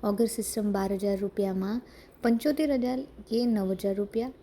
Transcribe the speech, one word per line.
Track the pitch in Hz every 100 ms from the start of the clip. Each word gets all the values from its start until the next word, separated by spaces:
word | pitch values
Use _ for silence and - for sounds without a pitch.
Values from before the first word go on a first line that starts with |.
ઓગર | 214 202 226
સિસ્ટમ | 233 214 - 208
બાર | 196 196
હજાર | 196 202 196
રૂપિયામાં | 196 - 196 190 190 233 - - - -
પંચોતેર | 233 233 302 294 311 269
હજાર | 247 254 277 -
કે | - 226 240
નવ | 220 190 190
હજાર | 196 196
રૂપિયા | 202 226 247 -